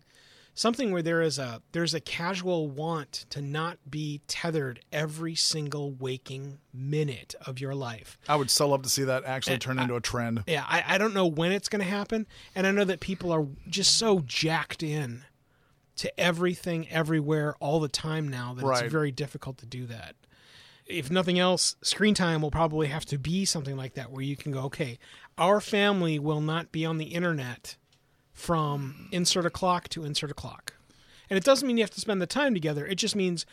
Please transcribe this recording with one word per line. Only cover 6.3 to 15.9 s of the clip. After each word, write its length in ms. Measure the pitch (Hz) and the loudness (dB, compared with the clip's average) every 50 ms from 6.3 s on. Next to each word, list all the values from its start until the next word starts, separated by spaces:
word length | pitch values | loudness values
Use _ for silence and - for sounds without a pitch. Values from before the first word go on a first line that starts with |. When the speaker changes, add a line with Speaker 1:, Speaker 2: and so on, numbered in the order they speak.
| 135 135 135 139 139 143 _ _ - | -12 -10 -10 -12 -14 -16 _ _ -10
Speaker 1:
minute 600 | 127 135 139 147 151 156 143 123 104 - - - - - | -8 -4 0 0 2 0 0 -2 -6 -10 -14 -16 -14 -12
of 160 | - 131 127 | -10 -10 -8
your 120 | 139 135 139 | -6 -6 -4
life. 440 | 139 135 117 113 110 - - - - - - | -4 -6 -6 -8 -10 -14 -18 -20 -8 -2 2
Speaker 2:
I 80 | 147 | 2
would 140 | 151 135 117 | 2 4 4
so 180 | - - 151 143 | 4 4 4 4
love 140 | 139 135 | 4 2
to 80 | 135 127 | 2 2
see 140 | 113 139 139 | 0 2 2
that 180 | 131 131 131 131 | 2 2 0 0
actually 300 | 131 131 135 - 135 131 | -2 -4 -2 0 0 0
Speaker 1:
And 80 | 117 | 0
Speaker 2:
turn 180 | - 131 131 131 | 0 -2 0 0
Speaker 1:
I 40 | 127 | 0
Speaker 2:
into 120 | 123 123 | 0 0
a 60 | 120 | -2
trend. 420 | 113 - - 123 117 117 117 117 101 - | -2 -2 -2 -2 0 0 0 -2 0 0
Speaker 1:
Yeah, 180 | 165 143 131 - | 0 0 0 0
I, 160 | 156 170 160 - 180 | 0 0 2 2 2
I 20 | 190 | 2
don't 160 | 208 220 196 | 2 2 2
know 120 | 196 185 170 | 2 2 2
when 260 | 151 147 165 175 190 | 2 2 2 2 0
it's 160 | 202 - - | 0 -2 -2
gonna 160 | - 202 190 | -2 -2 -2
happen, 420 | 175 202 202 202 - 226 220 214 - - - - - - | 0 -2 -2 -2 -2 -2 -2 -4 -4 -10 -20 -18 -8 -2
and 120 | 190 185 190 | 0 2 4
I 40 | |
know 120 | 196 202 202 | 4 4 4
that 160 | 185 190 165 | 2 0 -2
people 320 | - - 190 - - 175 | -2 -6 -4 -4 -2 0
are 160 | 170 160 151 139 135 - - - | 2 2 2 0 -4 -10 -10 -6
just 280 | 165 190 185 - - - | -2 2 4 4 4 6
so 220 | 233 226 202 185 147 | 6 4 4 4 2
jacked 580 | 120 - - 156 156 160 160 147 - - - 165 | 0 -2 0 0 2 0 0 -2 -4 -6 -6 -4
in 400 | 151 151 151 143 123 117 120 135 - _ _ _ _ _ _ _ _ _ _ _ _ | -4 -2 -2 -2 -4 -6 -10 -14 -18 _ _ _ _ _ _ _ _ _ _ _ _